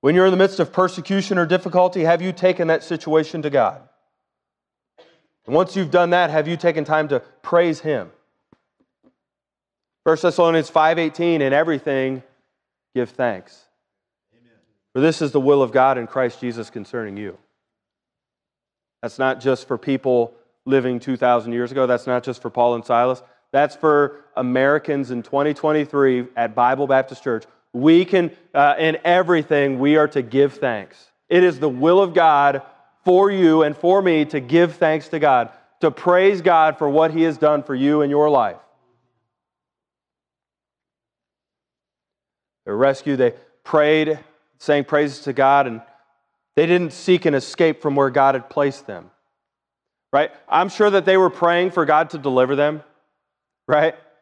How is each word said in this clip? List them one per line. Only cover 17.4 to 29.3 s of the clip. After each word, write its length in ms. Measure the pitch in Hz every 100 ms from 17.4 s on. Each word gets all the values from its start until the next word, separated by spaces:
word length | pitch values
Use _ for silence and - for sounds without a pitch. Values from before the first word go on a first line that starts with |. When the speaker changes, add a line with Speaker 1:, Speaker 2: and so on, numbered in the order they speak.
| _ _ _ _ _ _ _ _ _ _ _ _ _ _ _ _
Speaker 1:
That's 160 | 120 -
not 200 | 131 127
just 280 | 127 127 -
for 100 | 120
people 560 | - 135 135 123 117 _ _ _ -
living 340 | 135 127 123
two 160 | 117 123
thousand 380 | 127 120 113
years 180 | 120 120
ago. 140 | 131 127
That's 220 | 120 123
not 160 | 123
just 180 | - 120
for 80 | 120
Paul 240 | - 120
and 100 | 120
Silas. 380 | 113 117 123 127 - _ _
That's 240 | 135 147 -
for 500 | 160 147 143 143 _ -
Americans 760 | 127 127 135 151 147 143 135
in 100 | 123
twenty 320 | 113 139 143
twenty-three 720 | 147 156 151 147 143 135 127 123 -
at 200 | 117 110
Bible 320 | 123 131 139
Baptist 360 | 135 131 131
Church. 200 | - 113 - _ _
We 300 | 120 143 165
can, 280 | 175 190 170 - _
uh, 220 | 139 143 143
in 200 | 160 156 165
everything, 760 | 175 175